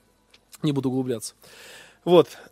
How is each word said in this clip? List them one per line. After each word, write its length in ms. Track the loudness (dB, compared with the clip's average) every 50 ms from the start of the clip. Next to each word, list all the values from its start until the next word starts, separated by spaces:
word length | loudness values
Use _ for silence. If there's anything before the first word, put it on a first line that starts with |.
| _ _ _ _ _ _ _ _ _ _ -16 -6 -4
Не 80 | -4
буду 160 | -4 -2 -4
углубляться. 460 | -4 -4 -4 -4 -6 -6 -8 -10 -16 _ _ -20 -20 -20 -20 -20 -20 -20 -20 -20 -20 _ _ 0
Вот. 240 | 4 4 4 4 4 -4 -20 -20 -16